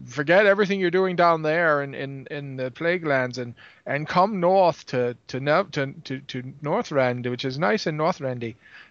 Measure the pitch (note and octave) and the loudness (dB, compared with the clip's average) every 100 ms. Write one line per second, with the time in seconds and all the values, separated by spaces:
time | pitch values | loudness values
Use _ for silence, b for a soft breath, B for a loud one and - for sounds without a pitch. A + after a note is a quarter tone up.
0 | B2+ B2+ D3 F#3 G#3 G3+ F#3+ G3 F3 F#3 | -8 -2 4 6 6 4 2 0 0 2
1 | F#3+ F3 E3+ E3 D#3 E3 E3 D3 C#3 B2 | 2 4 4 4 2 2 2 2 -2 -6
2 | C#3 C#3 B2+ D3 C#3 C3 B2+ - E3 F3+ | -8 -10 -10 -10 -8 -8 -8 -4 -2 -2
3 | D#3 C3+ B2+ B2 A#2+ - B B - C#3 | 0 0 0 -6 -10 -12 B B -6 -6
4 | D#3 F3 G3+ G3 F3 F#3+ F3 - - B2+ | 0 2 2 2 4 4 4 2 -4 -2
5 | B2 A#2+ - B2+ C#3+ D#3 G3+ D3 C#3 D3 | -2 -4 -10 -4 2 2 0 -4 -4 -6
6 | - C3+ C#3 B2+ B2+ C3+ D3 G3+ - C#3+ | -10 -10 -8 -10 -10 -8 -4 -4 0 2
7 | B2+ B2 B2 B2 C3+ C3 F#3+ G#3+ E3+ D3+ | 2 0 -4 -4 -6 -2 0 0 -2 -2
8 | D#3+ F#3 C3 B2 A#2 - B B B | -2 -2 -6 -6 -8 -12 B B B